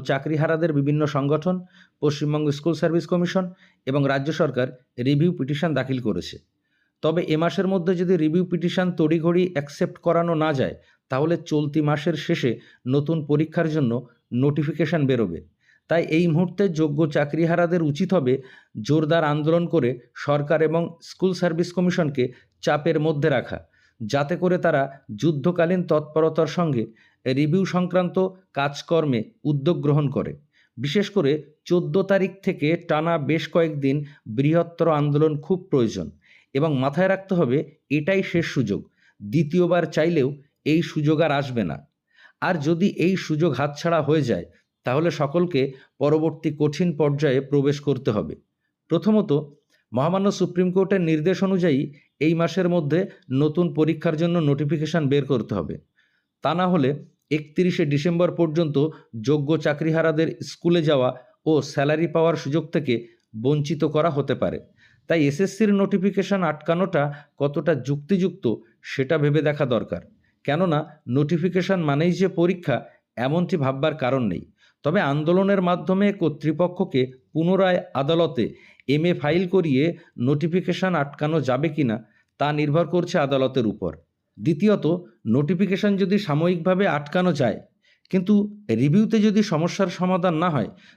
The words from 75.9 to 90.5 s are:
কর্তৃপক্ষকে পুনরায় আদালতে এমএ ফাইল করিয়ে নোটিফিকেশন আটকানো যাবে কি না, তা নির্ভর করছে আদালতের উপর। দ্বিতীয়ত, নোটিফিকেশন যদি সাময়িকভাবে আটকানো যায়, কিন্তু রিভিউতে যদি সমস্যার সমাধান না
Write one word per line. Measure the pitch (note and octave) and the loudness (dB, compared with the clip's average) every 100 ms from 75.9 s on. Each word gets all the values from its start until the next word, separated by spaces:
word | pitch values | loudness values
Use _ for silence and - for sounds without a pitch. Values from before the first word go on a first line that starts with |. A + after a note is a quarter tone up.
| F#3+ G3+ | 2 2
কর্তৃপক্ষকে | G3+ D#3+ D3 D3+ D#3 F3 F3+ F#3 C3 B2+ - _ | 2 -2 -2 -2 0 0 -2 -2 0 -2 -4 _
পুনরায় | D3+ E3+ F#3+ F#3 F3+ - | -2 0 2 2 2 -2
আদালতে | B2+ C#3 E3 E3 C3 F#2+ - - - - | -4 0 2 0 0 -4 -6 -20 -10 -2
এমএ | D3 F3 | 0 0
ফাইল | E3+ D3 E3+ F3+ | 0 0 0 2
করিয়ে | F#3+ E3 C3 E3 E3 - - | 0 2 2 0 -2 -10 -4
নোটিফিকেশন | B2 D3+ E3+ F3+ F3+ F3 F#3 | 0 0 0 -2 -2 -2 -2
আটকানো | E3 C#3+ - D3+ D#3+ | -2 -4 -4 -2 0
যাবে | B2+ B2+ D#3 | 0 0 -2
কি | D3+ | 0
না, | B2+ G#2+ - _ _ - | -2 -2 -8 _ _ -4
তা | C#3+ | -2
নির্ভর | D3 D3 D#3 E3 | 0 0 0 0
করছে | F3 E3+ F3 | 0 0 0
আদালতের | C#3 C3+ C3 C3 A2 | 2 2 0 0 -2
উপর। | - F2 D2 _ _ _ - | -2 -6 -8 _ _ _ -6
দ্বিতীয়ত, | A#2 - G#3+ G3 D3 F3 - _ A2 | -2 2 2 2 0 -2 -6 _ 0
নোটিফিকেশন | B2 D3 E3 F#3+ F#3 G#3 F#3+ | 2 2 0 0 0 0 0
যদি | F#3+ G3+ | 2 0
সাময়িকভাবে | D3+ D3 F3 F3+ F#3 F#3 G3 | 0 0 2 0 0 2 2
আটকানো | D3 C#3+ F3+ F3+ | 0 -2 0 2
যায়, | D3 A#2 - - _ _ _ _ | 2 0 -2 -8 _ _ _ _
কিন্তু | F#3+ F#3 G#3 G#3 - - | -2 2 2 2 -4 -2
রিভিউতে | A2+ C#3+ F#3+ A3 A3+ | 0 4 4 4 4
যদি | G#3+ G3+ | 4 2
সমস্যার | G#3 D#3 E3+ E3+ F#3 | 2 0 0 0 -2
সমাধান | - F3+ F#3 F3+ D#3 | 0 0 0 0 0
না | F3+ | 0